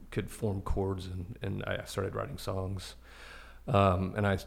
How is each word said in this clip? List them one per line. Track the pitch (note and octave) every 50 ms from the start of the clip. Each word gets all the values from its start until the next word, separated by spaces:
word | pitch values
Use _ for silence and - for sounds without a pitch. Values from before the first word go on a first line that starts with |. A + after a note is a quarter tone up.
| - -
could | - A#2+ G2 -
form | - - - G#2+ G2 G2
chords | - - - - G2 F#2+ G2 F#2 F2 F#2
and, | F2+ F#2 F2+ F#2 - -
and | - G2+ G2+ G2 -
I | - G2 - -
started | - - - F#2+ G2 F#2+
writing | G2+ G#2 F#2+ F#2 F2+
songs. | - - F#2+ F#2+ F#2+ F#2 G2 F#2 F#2 - - - - - - - - - - - - - - - - -
Um, | - G2+ G2 G2 F2+ F2 F#2+ F#2 - G#2
and | G#2 G2+
I, | G2 F#2+ -